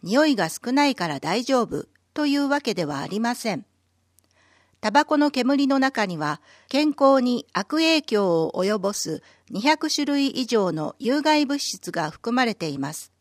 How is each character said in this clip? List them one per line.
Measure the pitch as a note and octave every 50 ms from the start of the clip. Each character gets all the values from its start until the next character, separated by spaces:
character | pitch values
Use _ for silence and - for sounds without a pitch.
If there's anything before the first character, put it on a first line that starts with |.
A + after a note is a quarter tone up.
匂 | - E3+ G#3 C4+ D#4
い | D#4 C#4
が | G3+ F3 D#3+
少 | - - - A#3+
な | B3+ C#4 D4
い | C#4+ B3
か | - F3+ E3
ら | D3 C#3
大 | - D#3 F3 A#3 B3
丈 | - C4+ B3+ A3+
夫 | - C#3 C#3+ - _ _ _ _ _ _
と | - D4+
い | D4 C#4
う | C#4+ C#4+
わ | C4+ C#4+ C#4+
け | C#4+ B3 G3+
で | F3+ E3+
は | D3 C#3+ C#3
あ | D3
り | D3+ F3 G#3
ま | A3+ A#3 B3
せ | - - A3+ F#3+
ん。 | C#3+ - _ _ _ _ _ _ _ _ _ _ _ _ _ _ _ _ _ _ _ _ _ _ _
タ | - G#3+
バ | G#3 C#4+ D4+
コ | - D#4
の | D4 D4 D4
煙 | C#4 C4 B3 B3+ C#4+ C#4 C#4+
の | C4 C#4
中 | C4+ C4 C4+ C4+ - G#3+
に | G3 F3
は、 | D#3 D3+ D3 D3 - _ _ - _ _ _
健 | - C4+ D4+ D4+ C#4+
康 | - C#4 C4+ C#4 C4+
に | B3 B3 B3 A3+ - _
悪 | _ F3+ G3+ _ -
影 | D#4 D#4+ D#4+ E4 D#4
響 | C#4+ - A3+ G#3 G3+ F#3 E3+ E3 D#3+
を | D#3+ -
及 | F3+ F#3 G3 G#3+
ぼ | G#3+ F3+ G3 G#3
す | - - E3+ D#3+ - _ - _ _ _ _
二 | - F#3
百 | G#3+ C#4+ D#4 D#4 D#4+ D#4
種 | - - D4
類 | D4 C#4+ C#4+ C#4
以 | C4+ - - C4
上 | A3 A#3+ A3 G3 F3+
の | D#3 D#3 D#3 - - _
有 | - A3 C4 D4+
害 | D4 D#4 D4+ D4+ D4
物 | B3 C#4+ C#4+
質 | - - - - - -
が | E3+ F3 D#3+ D3+
含 | - - - A#3 A#3+
ま | B3+ B3+
れ | A3+ G#3
て | _ F3 D#3
い | C#3+ C#3
ま | C3+ C#3+ D#3
す。 | - - - _ _